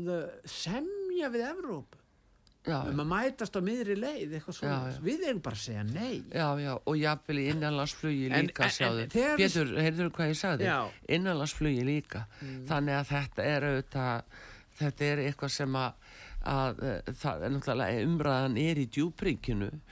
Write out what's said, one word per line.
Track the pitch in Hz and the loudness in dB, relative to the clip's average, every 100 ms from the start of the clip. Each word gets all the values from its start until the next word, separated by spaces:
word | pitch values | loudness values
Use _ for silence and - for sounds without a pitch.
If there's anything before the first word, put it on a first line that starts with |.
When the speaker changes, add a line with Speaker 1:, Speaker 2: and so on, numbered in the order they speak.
| 175 | -2
Speaker 1:
eh, | 175 151 - | -2 -4 -10
semja | - - 160 226 330 403 381 359 285 | -12 -8 -4 -2 -4 -4 -2 0 0
við | 233 240 | 0 -2
Evrópu | 359 339 160 - - _ _ _ _ _ _ | -4 -6 -8 -8 -20 _ _ _ _ _ _
Speaker 2:
Já, | - 147 | -2 0
Speaker 1:
um | 135 | 0
Speaker 2:
já. | 139 | 0
Speaker 1:
að | 147 | 2
mætast | 190 262 269 214 202 | 2 0 0 -4 0
á | |
miðri | 180 240 202 202 | 0 0 0 0
leið, | 254 294 151 156 | -2 -4 -6 -6
eitthvað | 156 | -8
Speaker 2:
Já, | 165 | -6
Speaker 1:
svoleiðis. | 147 135 127 131 | -2 0 -2 -2
Speaker 2:
já. | |
Speaker 1:
Við | 160 311 | -2 0
eigum | 339 220 | 0 -2
bara | 131 110 | -2 -6
að | |
segja | - 107 | -4 -4
nei. | 104 143 247 208 - | -2 -2 -4 -4 -4
Speaker 2:
Já, | - 151 143 | 0 0 0
já, | 143 | -2
og | 131 - 156 | -2 0 2
jafnvel | 151 151 - 147 | 2 0 0 0
í | 139 | 2
innanlandsflugi | 156 151 147 143 - 156 139 131 | 2 2 0 -2 -2 -2 0 2
Speaker 1:
En, | 143 175 | 2 2
Speaker 2:
líka, | - | 2
Speaker 1:
en, | 196 | 0
en | - | 2
Speaker 2:
sjáðu. | 123 117 117 | 2 2 0
Speaker 1:
þegar | 220 269 | 2 4
við | 302 | 4
Speaker 2:
Pétur, | 190 165 139 | 4 4 2
heyrðurðu | 107 160 160 175 | 4 2 2 0
hvað | - 156 | 0 0
ég | 156 | 2
sagði? | 190 151 190 | 0 2 2
Speaker 1:
Já. | 143 110 - - | 2 -2 -6 0
Speaker 2:
Innanlandsflugi | 165 190 160 147 - 151 127 127 | 0 2 0 0 0 2 2 2
líka. | 147 - - 110 - | 0 -2 -8 -8 -10
Speaker 1:
Mm. | 139 131 131 | -10 -8 -2
Speaker 2:
Þannig | 156 143 139 | 0 2 0
að | 139 | 0
þetta | 143 139 - 131 | 0 -2 -2 0
er | 147 143 | 2 2
auðvitað, | 135 135 139 127 117 - - - - - | 0 0 -2 0 -2 -4 -16 -20 -20 -18
þetta | - 147 - 147 | -2 -2 0 0
er | 147 | 2
eitthvað | 139 139 139 | 0 -2 -4
sem | - 139 | -2 0
að, | 131 127 - - - - - | 0 0 -4 -18 -20 -10 -6
að, | - 139 131 - | 0 2 2 0
eh, | 135 95 - | -2 -2 -4
það | - 147 78 | -4 -4 -2
er | 95 | -2
náttúrulega, | 139 135 123 107 117 123 | -2 0 0 2 2 2
umræðan | 170 147 131 135 117 | 2 4 4 2 2
er | 156 151 | 2 2
í | 123 | 0
djúpríkinu | - 170 - 196 117 - 107 101 151 - | 0 0 0 -2 0 0 0 -2 -6 -14